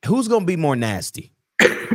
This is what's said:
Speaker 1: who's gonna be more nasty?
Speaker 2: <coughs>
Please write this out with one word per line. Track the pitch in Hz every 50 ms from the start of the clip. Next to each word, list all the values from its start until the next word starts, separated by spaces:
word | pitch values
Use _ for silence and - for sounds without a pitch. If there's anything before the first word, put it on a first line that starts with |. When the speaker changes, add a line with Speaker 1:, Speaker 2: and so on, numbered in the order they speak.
| -
Speaker 1:
who's | 117 202 262 247 214
gonna | 233 220 185
be | 175 185 165
more | 160 147 135
nasty? | 120 117 110 101 85 78 - - - - - _ _ _
Speaker 2:
<coughs> | _ _ - - - - - - - 226